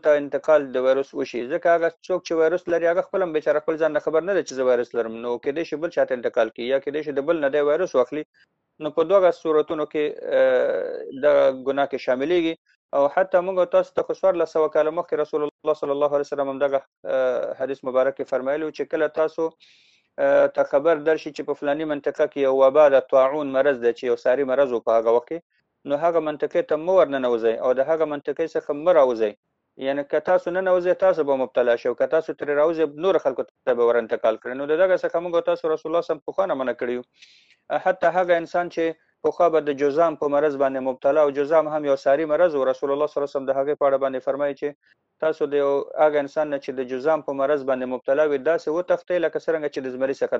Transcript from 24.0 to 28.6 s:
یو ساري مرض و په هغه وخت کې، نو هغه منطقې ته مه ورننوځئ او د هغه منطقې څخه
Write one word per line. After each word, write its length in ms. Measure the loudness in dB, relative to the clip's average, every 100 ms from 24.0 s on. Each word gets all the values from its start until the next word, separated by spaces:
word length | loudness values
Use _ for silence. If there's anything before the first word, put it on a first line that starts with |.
یو 120 | -2 0
ساري 280 | 0 0
مرض 280 | 0 0 0
و 80 | 0
په 180 | 0 2
هغه 180 | 4 2
وخت 120 | 0
کې، 100 | -8 -14 _ _ _
نو 120 | -6 -2
هغه 240 | 0 0
منطقې 420 | -2 -4 -2 -2 -2
ته 80 | -2
مه 160 | 2 4
ورننوځئ 560 | 4 2 0 2 0 0
او 60 | 0
د 180 | 0 0
هغه 140 | 0
منطقې 420 | -2 -4 -6 -6 -4
څخه 160 | -6